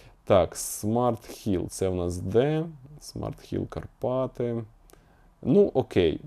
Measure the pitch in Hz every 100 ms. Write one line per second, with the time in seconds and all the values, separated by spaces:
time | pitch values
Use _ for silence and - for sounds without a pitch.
0 | - _ - 101 80 - - - 104 113
1 | 123 113 - - - 90 92 - 95 92
2 | 87 90 95 110 139 156 170 156 - 147
3 | - - 107 - - 95 95 - 85 _
4 | - 127 131 - 120 117 107 _ _ -
5 | _ _ _ _ - 180 202 - - -
6 | 85 -